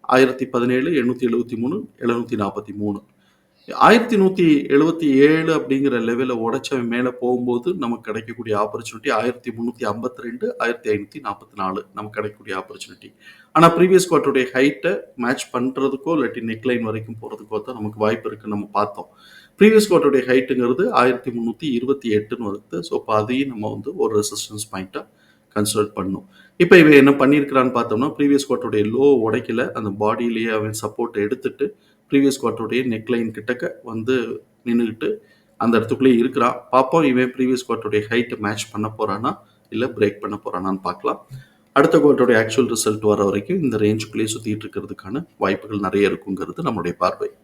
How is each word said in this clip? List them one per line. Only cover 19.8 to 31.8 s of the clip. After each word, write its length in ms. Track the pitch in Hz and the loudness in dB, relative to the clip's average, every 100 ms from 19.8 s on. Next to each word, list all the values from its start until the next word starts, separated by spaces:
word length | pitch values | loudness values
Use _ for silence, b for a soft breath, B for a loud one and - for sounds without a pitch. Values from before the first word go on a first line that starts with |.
| 214 | 4
குவார்ட்டருடைய 320 | 175 139 135 123 | 2 4 2 2
ஹைட்டுங்கிறது 640 | 127 131 127 120 131 226 | 2 2 0 0 0 0
ஆயிரத்தி 420 | 170 123 123 - | 2 2 0 -6
முன்னூத்தி 400 | 120 113 110 156 | -6 -6 -6 -4
இருபத்தி 380 | 120 127 139 117 | -2 -2 -2 0
எட்டுன்னு 420 | 104 107 123 110 | 0 -2 -8 -6
வருது. 280 | 101 _ 175 | -8 _ -10
So, 200 | 170 123 | -6 -6
அப்ப 160 | - 107 | 0 -2
அதையும் 340 | 107 127 139 | 0 -4 -4
நம்ம 200 | 113 110 | -6 -8
வந்து 260 | 107 120 175 | -8 -10 -4
ஒரு 240 | 113 107 | 0 0
ரெசிஸ்டன்ஸ் 560 | 104 101 - 104 104 95 | -2 -8 -12 -12 -12 -10
பாயிண்டா 320 | 95 147 - b b b _ 107 | -10 -12 -14 b b b _ -4
கன்சிடர் 360 | 104 113 104 - | -2 0 -2 -2
பண்ணணும். 300 | 92 92 - b b _ | -6 -6 -10 b b _
இப்ப 200 | 175 180 | 8 10
இவன் 140 | 156 | 10
என்ன 200 | 143 135 | 10 8
பண்ணியிருக்கிறான்னு 600 | 139 135 147 139 131 131 | 6 4 4 2 2 2
பார்த்தோம்னா, 420 | 123 113 107 143 151 | 0 0 -2 -2 0
ப்ரீவியஸ் 320 | 143 139 - | 2 2 2
குவார்ட்டருடைய 360 | 123 117 107 104 | -4 0 0 0
லோ 340 | 120 143 135 113 | 4 4 4 2
உடைக்கல, 460 | 120 123 113 131 | -2 -2 -4 -2
அந்த 180 | 120 107 | -4 -8
பாடியிலேயே 600 | 98 107 113 120 113 113 | -2 -2 0 -2 -2 -2
அவன் 220 | 110 107 107 | -2 -4 -6
சப்போர்ட் 300 | 113 - 117 | -8 -6 -6
எடுத்துட்டு 640 | 104 104 127 127 - 139 - | -2 -4 -2 -6 -4 -6 -6